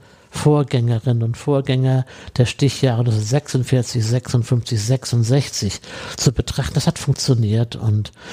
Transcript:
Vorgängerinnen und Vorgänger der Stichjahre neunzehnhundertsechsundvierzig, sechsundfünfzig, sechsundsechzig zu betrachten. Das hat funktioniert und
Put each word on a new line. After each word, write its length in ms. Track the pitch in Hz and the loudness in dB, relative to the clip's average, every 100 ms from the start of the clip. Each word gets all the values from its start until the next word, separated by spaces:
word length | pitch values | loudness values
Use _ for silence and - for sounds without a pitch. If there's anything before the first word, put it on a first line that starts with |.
| - - _ | -8 -20 _
Vorgängerinnen 920 | - 147 147 139 127 117 113 135 117 | -2 2 4 2 0 2 0 0 0
und 160 | 117 117 | 0 -2
Vorgänger 680 | - 139 135 127 131 131 127 - - - | -2 0 2 2 2 2 -2 -8 -8 0
der 100 | 120 | 0
Stichjahre 560 | - 139 - 135 117 | 2 0 2 0 2
neunzehnhundertsechsundvierzig, 1000 | 123 107 107 143 - 135 120 127 117 120 | 2 0 0 -2 0 -2 0 0 0 -2
sechsundfünfzig, 760 | 107 123 - 123 113 123 - 113 | 0 -2 0 -2 0 0 0 -2
sechsundsechzig 1000 | 107 131 - 120 110 139 - - 98 - - - - - | 0 -2 0 0 2 2 0 -4 -4 -6 -12 -14 -12 -2
zu 140 | - | 0
betrachten. 420 | - - - - | 0 -4 -4 -4
Das 140 | 156 - | -2 0
hat 100 | - | -2
funktioniert 760 | - 131 - 120 107 110 117 - | -2 -2 2 2 2 2 0 -2
und 360 | 117 104 104 - - | 0 0 -2 -10 -14